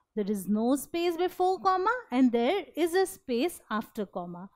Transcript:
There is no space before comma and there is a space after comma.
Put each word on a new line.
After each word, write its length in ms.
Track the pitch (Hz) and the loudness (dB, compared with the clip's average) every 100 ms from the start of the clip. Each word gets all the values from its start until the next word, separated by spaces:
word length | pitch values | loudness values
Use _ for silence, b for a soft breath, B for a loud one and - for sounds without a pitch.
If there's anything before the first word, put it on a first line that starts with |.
| _ - | _ -6
There 140 | 196 | -2
is 180 | 208 180 | -2 0
no 280 | 208 233 277 | 0 2 0
space 400 | - 339 349 330 | -2 -2 -2 0
before 420 | 359 - 359 370 | -2 0 0 2
comma 320 | 381 370 381 494 480 | 2 2 2 -2 -2
and 200 | 247 254 | 2 4
there 340 | 233 240 392 311 - | 4 2 0 -4 -2
is 180 | 339 | 0
a 120 | 349 381 | 2 0
space 540 | - - 233 339 - - | -4 -4 -2 -2 -4 -8
after 360 | 214 - - 196 | -6 -6 -8 -8
comma. 420 | 190 175 175 190 | -8 -10 -12 -16